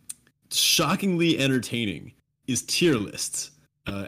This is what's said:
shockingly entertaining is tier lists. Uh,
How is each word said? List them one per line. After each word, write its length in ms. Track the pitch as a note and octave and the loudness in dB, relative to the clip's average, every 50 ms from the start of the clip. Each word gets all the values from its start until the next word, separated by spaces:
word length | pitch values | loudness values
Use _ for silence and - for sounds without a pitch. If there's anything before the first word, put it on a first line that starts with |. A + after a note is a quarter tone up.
| _ - - _ _ _ _ _ _ - | _ -16 -16 _ _ _ _ _ _ -6
shockingly 880 | - - - - - - D#3+ C#3+ F#3+ - - G3 F3+ E3 E3+ E3 - - | -2 0 2 2 2 2 2 0 0 0 0 0 2 2 2 2 2 2
entertaining 760 | C3+ C3+ C3 B2+ - - B2 A#2 A#2 G2+ E2 C#2 - - - _ _ _ _ _ _ | 2 2 2 0 0 -2 -4 -2 -2 -2 -4 -6 -10 -16 -20 _ _ _ _ _ _
is 160 | - B2 A2 | -4 -4 -4
tier 340 | - - - - F3 E3+ C#3 | -2 -2 0 2 4 4 4
lists. 560 | A2 G2 - - - - - - - - - - _ _ _ _ _ - | 2 0 -4 -6 -8 -8 -6 -6 -8 -8 -10 -12 _ _ _ _ _ -10
Uh, 180 | - G2+ G2 G2 | -8 -8 -8 -6